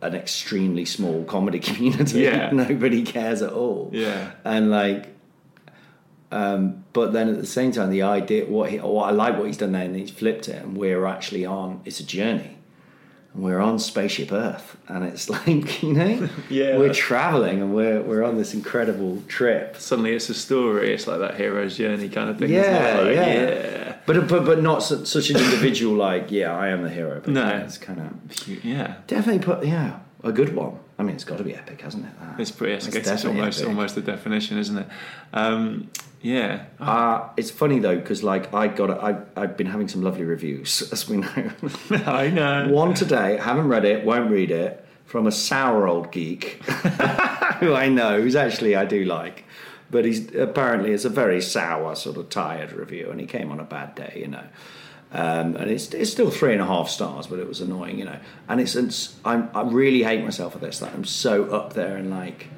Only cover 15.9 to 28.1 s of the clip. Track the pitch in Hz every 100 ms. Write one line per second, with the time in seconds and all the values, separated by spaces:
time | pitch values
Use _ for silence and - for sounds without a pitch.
15.9 | 147 180 233 170 - - 135 135 135 139
16.9 | - - 123 170 147 95 98 98 104 110
17.9 | 110 104 110 117 113 104 110 - 123 110
18.9 | 98 95 95 - - 123 104 - - -
19.9 | 123 113 117 - 110 - 127 120 104 107
20.9 | 104 - 87 95 101 101 101 98 95 110
21.9 | 104 101 107 107 107 143 175 196 180 120
22.9 | 104 95 147 180 120 127 - - - -
23.9 | - - 165 160 175 147 160 160 151 -
24.9 | 143 - 156 147 135 127 120 127 113 113
25.9 | 107 98 92 92 101 85 85 98 92 85
26.9 | 85 78 71 - 135 107 101 - - -
27.9 | 92 78